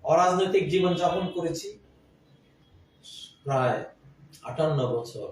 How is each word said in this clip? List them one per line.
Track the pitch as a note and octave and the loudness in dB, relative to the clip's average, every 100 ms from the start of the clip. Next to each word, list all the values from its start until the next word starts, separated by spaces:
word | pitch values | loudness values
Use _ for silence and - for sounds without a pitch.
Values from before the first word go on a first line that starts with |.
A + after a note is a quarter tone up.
অরাজনৈতিক | - E3 F3+ F#3 F#3+ F#3+ D3 | 2 4 4 4 2 2 2
জীবন | F3+ F3+ | 2 2
যাপন | E3 F3 F#3 F3+ | 2 0 0 -4
করেছি | F3+ E3 - - - _ _ _ _ _ _ _ _ _ - _ _ - - D3 _ | -4 -4 -6 -10 -16 _ _ _ _ _ _ _ _ _ -20 _ _ -20 -18 -18 _
প্রায় | C#3 C3+ B2+ - - - - - - - | -4 0 0 -2 -6 -18 -20 -20 -20 -18
আটান্ন | - B2 D#3 C#3+ B2 | -12 -2 0 2 0
বছর | A#2+ - - G2+ | -2 -6 -12 -12